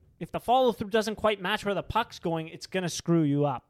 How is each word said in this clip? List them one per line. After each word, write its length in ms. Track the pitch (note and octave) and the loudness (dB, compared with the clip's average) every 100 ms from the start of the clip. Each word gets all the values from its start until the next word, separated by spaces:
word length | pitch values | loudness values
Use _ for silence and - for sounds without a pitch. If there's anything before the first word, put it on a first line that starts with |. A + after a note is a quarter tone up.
| _ - | _ -14
if 100 | E3+ | -10
the 80 | E3 | -8
follow-through 500 | - B3+ B3+ G3+ G#3 | 2 4 4 2 0
doesn't 240 | A3 G#3+ | 0 0
quite 260 | G#3 G#3+ G#3 | 0 0 0
match 240 | F3+ G#3+ | -2 -2
where 100 | G3+ | -2
the 80 | F#3 | -4
puck's 360 | - G#3+ A#3+ - | -2 -2 -2 -4
going, 300 | F3 E3 D#3+ | -4 -4 -6
it's 180 | - - | -14 -8
gonna 240 | F#3+ F3 | -4 -4
screw 320 | - - E3+ | -6 2 2
you 240 | D3 C#3+ C#3+ | 4 2 0
up. 180 | B2 _ | -2 _